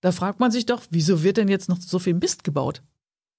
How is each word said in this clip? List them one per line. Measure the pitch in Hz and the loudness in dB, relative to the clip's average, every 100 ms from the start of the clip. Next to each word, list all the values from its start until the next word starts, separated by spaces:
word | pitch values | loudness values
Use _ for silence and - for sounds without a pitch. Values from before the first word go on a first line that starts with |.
Da | 180 | 0
fragt | 180 185 196 | 0 -4 0
man | 247 | 0
sich | 233 220 | 0 -2
doch, | 240 - | -4 -2
wieso | 165 156 180 | 0 2 4
wird | 165 202 | 2 2
denn | 202 | 2
jetzt | 196 185 | 0 0
noch | 180 | -4
so | - 180 | -2 -4
viel | 180 | 0
Mist | 175 359 - | 0 0 -2
gebaut? | - 139 127 - _ _ _ _ _ | -4 -2 -4 -6 _ _ _ _ _